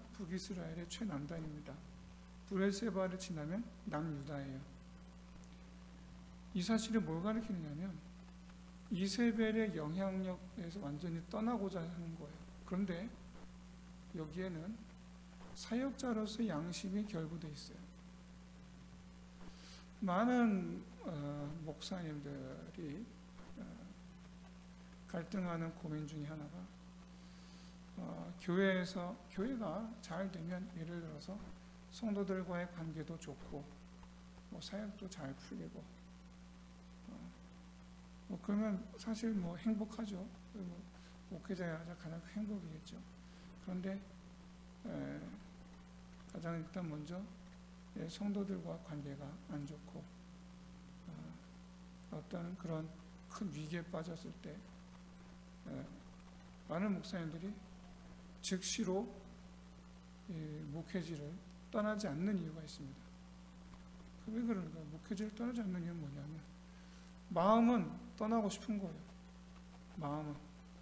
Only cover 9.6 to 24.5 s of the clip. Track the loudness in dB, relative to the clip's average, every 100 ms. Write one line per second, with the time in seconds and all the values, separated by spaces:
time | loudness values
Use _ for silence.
9.6 | 6 4 2 4 4 4 2 0 -4 -4
10.6 | -2 -2 -2 0 0 0 0 2 4 4
11.6 | 4 2 0 -2 -2 -4 -6 -8 -10 -8
12.6 | 2 4 4 2 -2 -6 -10 -10 -10 -10
13.6 | -12 -12 -12 -12 -6 -2 -2 0 0 0
14.6 | -2 -4 -6 -12 -14 -14 -14 -12 -8 -6
15.6 | 2 4 4 2 4 4 4 4 4 6
16.6 | 2 2 2 4 4 2 0 0 -4 -4
17.6 | -6 -8 -12 -12 -14 -14 -14 -14 -14 -14
18.6 | -14 -14 -14 -14 -14 -14 -14 -12 -10 -10
19.6 | -10 -12 -10 2 6 10 10 12 12 10
20.6 | 6 0 -4 -6 -2 0 2 0 0 -2
21.6 | -2 -2 -2 0 0 -2 -2 -4 -4 -6
22.6 | -8 -4 -2 -2 -6 -10 -14 -12 -10 -8
23.6 | -8 -8 -10 -12 -12 -12 -12 -12 -14